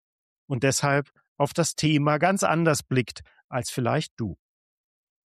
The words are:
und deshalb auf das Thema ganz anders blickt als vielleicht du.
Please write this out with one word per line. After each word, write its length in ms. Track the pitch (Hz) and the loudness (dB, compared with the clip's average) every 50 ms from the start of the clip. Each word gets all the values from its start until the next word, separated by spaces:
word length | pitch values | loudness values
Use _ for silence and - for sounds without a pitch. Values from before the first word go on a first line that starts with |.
| _ _ _ _ _ _ _ _ _ | _ _ _ _ _ _ _ _ _
und 160 | - 139 120 | -6 -4 0
deshalb 480 | 123 135 127 - - 143 139 143 143 - _ _ _ _ _ - | 2 2 2 2 2 2 0 0 -2 -4 _ _ _ _ _ -2
auf 140 | 143 139 - | -2 -2 0
das 220 | - 165 - - | -2 -2 -2 -2
Thema 420 | - - 151 156 147 147 151 151 | -2 0 2 2 2 2 2 2
ganz 240 | 147 156 180 196 196 | 2 2 2 0 0
anders 400 | 196 185 160 165 170 165 147 - | 0 0 0 2 2 2 2 0
blickt 400 | - - 139 127 117 - - - - _ _ _ _ | -2 -2 -2 -2 -2 -2 -6 -16 -18 _ _ _ _
als 220 | - - 127 113 - | -8 -8 -8 -6 -6
vielleicht 420 | - - 127 117 123 151 160 - _ | -4 -2 0 0 0 0 -2 -4 _
du. 200 | - 120 98 78 - _ _ _ _ _ _ _ _ _ _ _ _ _ _ _ _ _ | -8 -8 -8 -8 -10 _ _ _ _ _ _ _ _ _ _ _ _ _ _ _ _ _